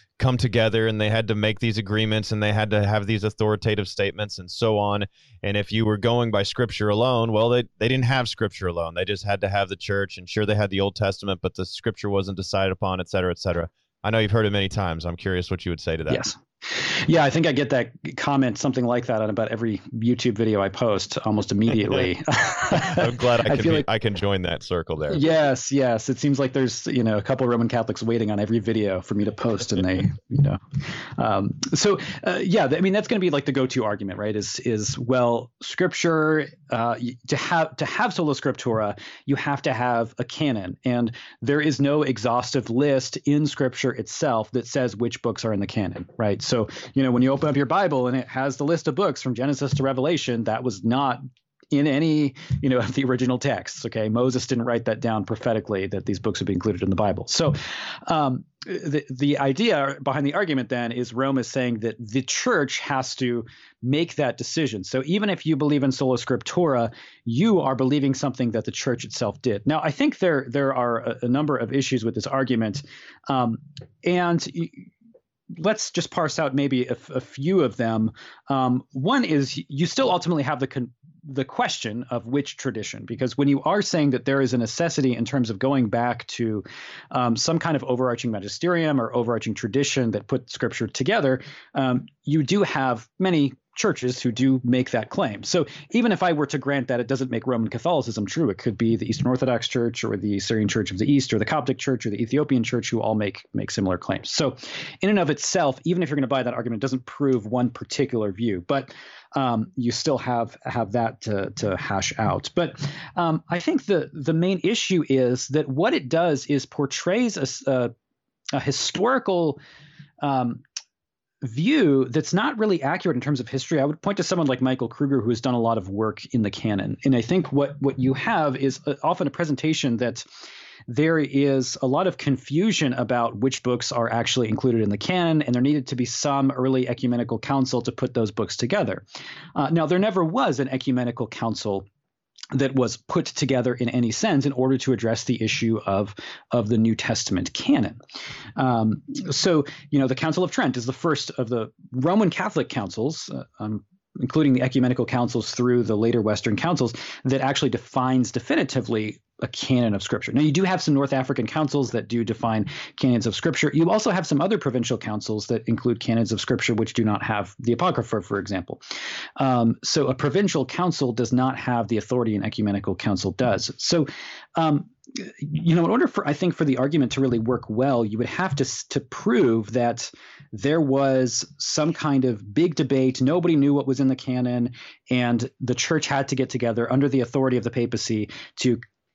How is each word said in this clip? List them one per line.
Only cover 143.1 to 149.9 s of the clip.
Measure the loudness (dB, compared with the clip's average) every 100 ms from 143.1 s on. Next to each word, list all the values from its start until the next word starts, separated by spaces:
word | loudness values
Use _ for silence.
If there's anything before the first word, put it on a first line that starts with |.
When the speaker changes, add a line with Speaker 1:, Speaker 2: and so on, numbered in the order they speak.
| -2 -2
Speaker 2:
together | -2 0 2 2
in | 0 0
any | 0 0
sense | 0 2 2 2
in |
order | 2 2 2
to | 2
address | 0 0 -2
the | -2 0
issue | 0 0 0 0 2
of, | 0 0 -6 -16 -18 -2
of | 0 2
the | 4
New | 4 2
Testament | 0 -2 -2 -2 -2
canon. | -2 2 2 2 -4 -18 -16 -14 -14 -10 -2
Um, | 2 2 2 0 -4 -8 -4
so, | 0 2 2 2 -6
you | -2